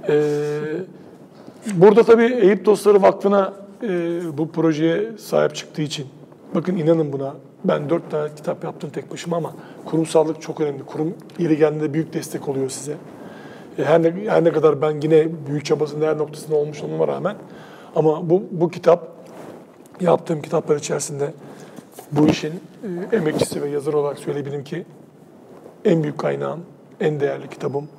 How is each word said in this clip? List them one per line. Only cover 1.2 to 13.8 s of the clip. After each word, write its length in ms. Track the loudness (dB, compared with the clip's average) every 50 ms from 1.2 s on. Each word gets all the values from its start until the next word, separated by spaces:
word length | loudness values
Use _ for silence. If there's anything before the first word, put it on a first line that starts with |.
| -20 -20 -20 -20 -20 -20 -20 -10 -8 -4 4
burada 280 | 8 8 8 10 8
tabii 220 | 8 8 8 6 6
Eyüp 400 | 2 4 4 6 4 4 4 4
Dostları 380 | 2 2 4 4 4 6 6
Vakfı'na, 500 | 6 4 2 4 0 2 4 4 2 0 -4 -12 -18 -20 -14 -10
e, 60 | -6 -4 -2 -2 -2 -2 -4 -4 -6 -6 -4 -4
bu 100 | -6 -4
projeye 580 | -2 0 2 2 2 2 2 0 2 0 -2 -6 -8 -14
sahip 360 | -8 -2 0 2 2 2 -2
çıktığı 280 | -6 -14 -10 -6 -6
için, 240 | -6 -6 -6 -10 -10 -12 -16 -20 -20 -20 -20 -20 -18 -4 -4
bakın 220 | -2 -2 -2 -4
inanın 360 | 0 4 4 4 4 2 -2
buna, 220 | -4 -6 -6 -8 -8 -12 -20 -20 -20 -4 -2
ben 260 | 0 0 0 0 -2
dört 200 | -2 -2 -2 -6
tane 180 | -6 -4 -4 -6 -8
kitap 280 | -8 -8 -8 -8 -6 -8
yaptım 260 | -12 -10 -10 -12 -10
tek 200 | -10 -10 -10 -10
başıma 240 | -14 -12 -6 -4 -4
ama 160 | -4 -4 -6 -10 -14 -18 -18 -20 -18 -8
kurumsallık 580 | -2 0 0 0 4 4 4 4 4 -2 -6
çok 180 | -8 -10 -4 -2
önemli. 220 | -2 -2 -2 -6
Kurum 320 | -12 -10 -6 -4 -4 -4 -6 -8 -16 -16 -4 -2
yeri 180 | 2 2 4
geldiğinde 380 | 4 4 2 2 0 -4 -2 -2
büyük 180 | -2 -4 -4 -6
destek 340 | -8 -8 -6 -10 -8 -6 -6
oluyor 200 | -4 -4 -4 -4
size. 220 | -6 -10 -10 -10 -10 -12 -12 -18 -18 -18 -18 -18 -18 -18 -18 -18 -20 -20 -20 -14 -6
E, 60 | -4